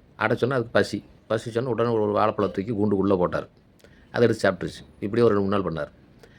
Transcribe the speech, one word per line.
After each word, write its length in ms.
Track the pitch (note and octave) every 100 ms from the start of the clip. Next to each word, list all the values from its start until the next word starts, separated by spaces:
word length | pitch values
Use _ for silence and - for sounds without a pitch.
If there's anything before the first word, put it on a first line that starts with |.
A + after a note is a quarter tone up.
| _ -
அடைச்சோன்னே 340 | A2 A#2+ A#2+
அதுக்கு 180 | C3 A#2
பசி. 320 | G#2 - G2+ - - -
பசிச்சோன்னே 360 | A2+ A#2+ A#2
உடனே 260 | C3 A2+ A#2+
ஒரு 220 | A2 G#2
வாழைப்பழம் 380 | G#2 G#2+ G#2+ F#2+
தூக்கி 220 | G2 G2+
கூண்டுக்குள்ள 440 | G2+ G#2 G2 G2 F#2
போட்டார். 320 | E2+ D#2 - _ _ _ - - -
அதை 160 | A#2+ A#2
எடுத்து 220 | G#2+ G2
சாப்பிட்டுருச்சு. 340 | F2+ D#2+ - - -
இப்படியே 280 | G#2+ A2+ A#2
ஒரு 120 | G2+
ரெண்டு, 100 | G2
மூணு 120 | G2+
நாள் 100 | F2
பண்ணார். 180 | D#2+ D2 - - - -